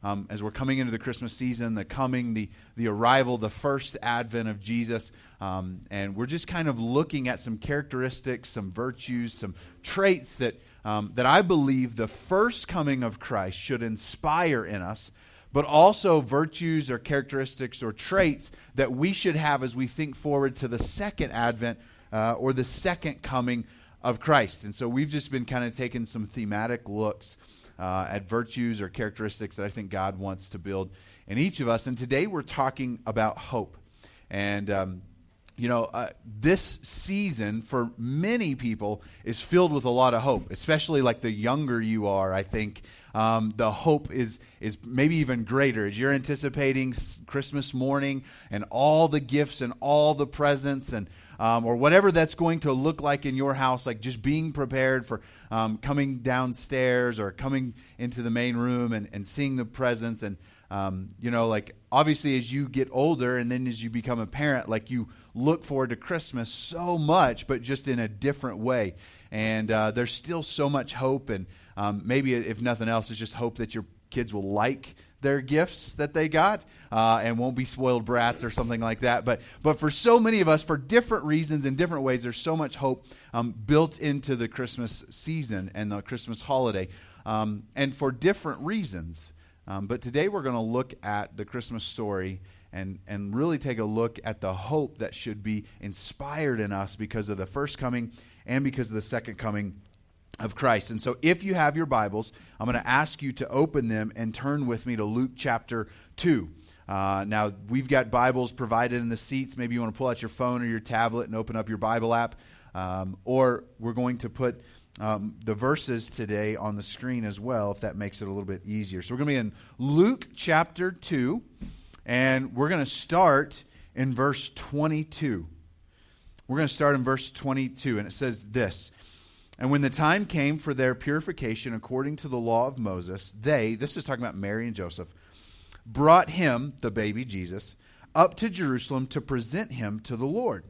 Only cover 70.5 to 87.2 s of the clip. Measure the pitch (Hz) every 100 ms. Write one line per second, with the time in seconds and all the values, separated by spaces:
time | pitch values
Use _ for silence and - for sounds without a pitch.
70.5 | - 143 143 120 - 131 135 135 101 95
71.5 | - - - 104 104 101 131 135 123 101
72.5 | 107 120 113 113 113 110 107 110 - 117
73.5 | 113 113 113 98 - _ 123 113 101 98
74.5 | 104 117 139 - - - _ 139 143 127
75.5 | 151 180 - - - 147 160 160 156 180
76.5 | 208 - - - 110 113 113 113 117 123
77.5 | 127 131 131 131 123 110 120 117 120 120
78.5 | - 117 117 113 113 123 120 117 117 -
79.5 | - 151 151 151 151 233 233 226 220 170
80.5 | 156 156 147 131 233 233 220 147 156 156
81.5 | 151 135 135 175 160 135 127 120 113 165
82.5 | 160 147 - 135 127 - - - 117 120
83.5 | 113 104 147 160 - 151 143 135 127 113
84.5 | - 123 - 117 - - - - 160 127
85.5 | 101 95 95 104 101 98 123 - 110 -
86.5 | 135 123 98 92 - - -